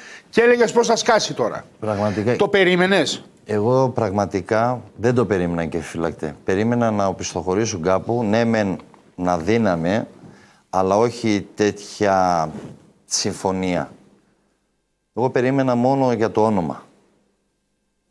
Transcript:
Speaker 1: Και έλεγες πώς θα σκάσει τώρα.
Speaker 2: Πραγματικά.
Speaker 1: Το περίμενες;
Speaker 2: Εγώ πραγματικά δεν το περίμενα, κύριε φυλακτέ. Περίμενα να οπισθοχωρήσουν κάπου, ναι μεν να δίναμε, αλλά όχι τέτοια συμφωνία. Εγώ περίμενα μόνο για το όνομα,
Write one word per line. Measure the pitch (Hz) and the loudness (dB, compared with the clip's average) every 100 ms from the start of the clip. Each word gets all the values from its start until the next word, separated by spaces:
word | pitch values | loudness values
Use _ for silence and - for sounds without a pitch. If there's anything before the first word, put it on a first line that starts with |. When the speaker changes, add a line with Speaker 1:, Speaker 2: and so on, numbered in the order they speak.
| - - - | -20 -20 -4
Speaker 1:
Και | - | 2
έλεγες | 233 240 226 | 4 6 4
πώς | 233 220 | 2 2
θα | 226 | 2
σκάσει | - 214 - | 2 2 2
τώρα. | 147 110 78 - - | -2 -2 -4 -14 -8
Speaker 2:
Πραγματικά. | 107 101 104 98 107 113 | -4 0 0 0 0 2
Speaker 1:
Το | 196 | 2
περίμενες; | 202 180 180 180 196 139 - - _ - | 4 4 4 2 2 0 -4 -12 _ -4
Speaker 2:
Εγώ | 107 107 131 131 | -2 2 2 2
πραγματικά | 120 107 101 95 98 87 110 120 123 - - | 0 -2 0 0 -2 0 0 0 -2 -8 -4
δεν | 110 123 | 0 2
το | 101 | 2
περίμενα, | 98 87 85 82 | 0 0 -2 -4
κύριε | 85 78 | -4 -6
φυλακτέ. | 85 82 76 78 73 | -4 -4 -4 -8 -8
Περίμενα | - 95 113 120 117 | -4 0 0 0 0
να | 104 98 | 0 -2
οπισθοχωρήσουν | 90 92 90 85 95 113 95 | -4 -8 -6 -2 -2 -2 -2
κάπου, | 80 92 - 117 | 0 0 0 -2
ναι | 107 110 117 | 0 0 2
μεν | 113 101 82 - - _ - | 0 0 -4 -10 -20 _ -6
να | 90 87 | -2 -2
δίναμε, | 82 117 107 85 82 107 - - - - - _ _ | 0 0 2 0 0 -2 -4 -12 -20 -20 -20 _ _
αλλά | 92 95 101 | 0 2 2
όχι | 120 120 113 101 92 - | 2 0 -2 -2 -2 -2
τέτοια | 104 95 - - 101 95 92 85 78 76 - - _ _ - | 0 -2 -8 -2 0 2 2 0 -2 -6 -14 -18 _ _ -8
συμφωνία. | - 107 90 98 92 92 87 71 - _ _ _ _ _ _ _ _ _ _ _ | -6 -4 -4 -4 -2 -2 -2 -4 -12 _ _ _ _ _ _ _ _ _ _ _
Εγώ | - 127 | -4 -2
περίμενα | 131 123 139 131 120 | 0 0 2 2 2
μόνο | 123 139 131 | 2 2 2
για | 117 110 | 0 0
το | 101 107 | 2 2
όνομα, | 101 78 67 - _ _ _ _ _ _ _ _ _ _ _ _ | 2 -2 -6 -14 _ _ _ _ _ _ _ _ _ _ _ _